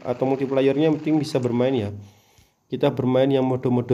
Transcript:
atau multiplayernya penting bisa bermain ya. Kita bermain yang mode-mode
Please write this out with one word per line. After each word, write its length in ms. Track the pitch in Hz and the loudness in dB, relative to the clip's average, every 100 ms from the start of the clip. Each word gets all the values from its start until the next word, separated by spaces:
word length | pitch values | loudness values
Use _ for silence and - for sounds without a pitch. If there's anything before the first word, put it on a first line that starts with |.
atau 240 | - 123 135 | -8 -4 -2
multiplayernya 640 | 135 131 135 135 135 160 151 | -2 0 2 2 2 0 0
penting 240 | 151 156 | 0 -2
bisa 160 | 143 139 | 0 -2
bermain 400 | 120 117 127 131 | -2 0 0 0
ya. 120 | 101 101 101 _ _ _ _ _ _ | -4 -8 -18 _ _ _ _ _ _
Kita 160 | 127 143 | -2 0
bermain 400 | 123 127 127 135 | 0 0 2 2
yang 160 | 135 131 | 2 0
mode-mode 480 | 127 127 123 120 | 0 0 0 2